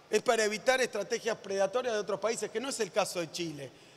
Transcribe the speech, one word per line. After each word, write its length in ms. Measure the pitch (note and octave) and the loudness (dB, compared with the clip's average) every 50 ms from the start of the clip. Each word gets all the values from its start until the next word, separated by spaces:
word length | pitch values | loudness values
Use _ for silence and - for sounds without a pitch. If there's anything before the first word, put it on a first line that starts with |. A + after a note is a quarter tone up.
| - - | -6 0
es 100 | - G#3+ | 0 0
para 240 | - B3 A#3 A3 G#3+ | 4 4 4 4 4
evitar 360 | G#3 G#3+ G3+ - C4 B3+ C4 | 2 0 0 4 4 4 4
estrategias 580 | B3 - - G#3 G3+ - A#3 G#3+ - A3+ G#3+ - | 4 0 -2 -4 -4 -2 -4 -2 -2 -2 -4 -4
predatorias 560 | - G3 G3 G3 G3 G3 G3 B3 - A#3+ A3 | -4 -2 0 2 2 2 0 0 0 0 -2
de 60 | G#3 | -2
otros 200 | G#3 G3+ G3 F#3+ | 0 -2 -2 0
países, 300 | G3+ A3 A#3 F#3 G#3+ G3 | 0 0 0 0 -4 -4
que 100 | - A3+ | -4 -4
no 80 | B3+ C#4 | -4 -4
es 120 | B3+ - | -2 -4
el 120 | A3 F3 | -4 0
caso 280 | - G#3+ F#3 - - F3+ | 2 0 0 0 0 -4
de 100 | E3+ D3 | -4 -4
Chile. 380 | - - E3+ E3 D3 C#3+ C#3 B2 - - - - - | -4 -6 -6 -6 -6 -8 -12 -12 -14 -18 -20 -20 -20